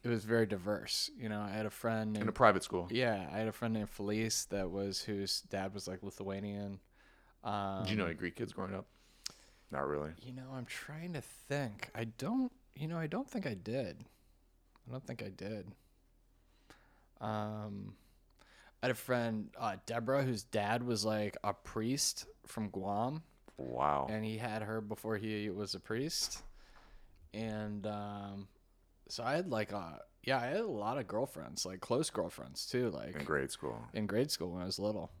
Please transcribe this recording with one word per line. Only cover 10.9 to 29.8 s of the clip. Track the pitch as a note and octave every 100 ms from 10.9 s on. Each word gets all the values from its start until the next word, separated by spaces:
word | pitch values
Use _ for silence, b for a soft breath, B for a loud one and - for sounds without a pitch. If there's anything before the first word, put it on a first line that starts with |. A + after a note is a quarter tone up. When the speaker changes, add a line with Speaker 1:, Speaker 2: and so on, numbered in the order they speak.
| D3+ F3
Speaker 1:
to | D#3+
think. | - - - C#3+ C3 G#2 - -
I |
don't, | A2+ A2 C3+ B3+ B3+ - - -
you | D#3
know, | E3+
I | D#3+
don't | F#3 C#4+
think | B3 E3+
I |
did. | G2+ F#2 B2 A2 - - b b b b _ _ - -
I |
don't | B2 -
think | A#2+
I | G2+
did. | F2+ F#2+ A2 F#2 - - _ _ _ _ _ b b b b b b b -
Um, | A2 G#2+ G#2+ G#2+ G#2 G2+ G2 G2+ b b _ _ B B B _
I | B2+
had |
a | A#2+
friend, | - B2 A#2 A2 G2+ -
uh, | A2+ F#2+ -
Deborah, | A#2 A2+ C#3
whose | C3 A2+
dad | - G#2+ G2+ A#2
was, | B2 A2+ G#2+
like, | G#2+ G#2 -
a | G#2
priest | G2+ - A2+ A2 C#3+ - - - - -
from | - G#2+
Guam. | F#2+ F#2+ G2+ A#2+ D#3 D#3+ - - -
Speaker 2:
Wow. | C2 A#1+ C#2+ C#2+ C2+
Speaker 1:
And | G#2+ A2
he | A2
had | A#2 A2
her | G#2+ A2
before | G#2 G#2+ A2 G#2+
he | A2 G#2+ G#2
was | F#2+ G2+ F#2
a |
priest. | - A2 D3 - - - - b b b b b b b -
And, | G#2 A2+ G#2+ G#2+ G#2 G#2
um, | G#2 G#2 G2+ G2+ G2 G2+ - _ _ _ _ -
so | -
I | A#2 D3+
had, | F#3+
like, | A2+ G#2
a, | G2+